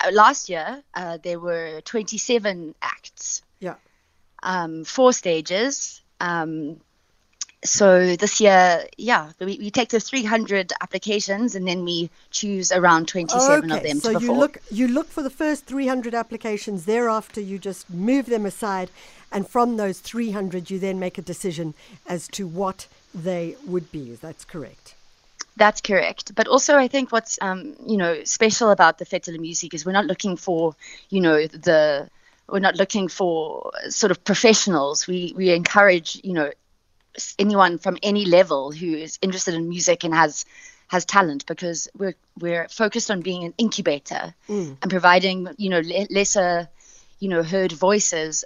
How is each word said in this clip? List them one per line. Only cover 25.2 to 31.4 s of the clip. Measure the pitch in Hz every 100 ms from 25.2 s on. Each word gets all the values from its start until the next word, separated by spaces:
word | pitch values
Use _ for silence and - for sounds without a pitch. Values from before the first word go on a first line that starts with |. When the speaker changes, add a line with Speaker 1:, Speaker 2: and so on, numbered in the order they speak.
| _ - - -
Speaker 1:
That's | 208 208
correct. | - 190 165 - - 208
But | 220
also, | 262 269 285
I | 254
think | 277 254
what's, | 226 226 -
um, | 196 185 165 -
you | - 214
know, | 175 165
special | - - 220 202 226
about | 190 165 160
the |
Fête | 175 185
de | -
la | 165
Musique | 165 170 170
is | 160
we're | 160 190
not | 180
looking | 185 202 175
for, | - 170 165 156 - - -
you | 190
know, | 175 156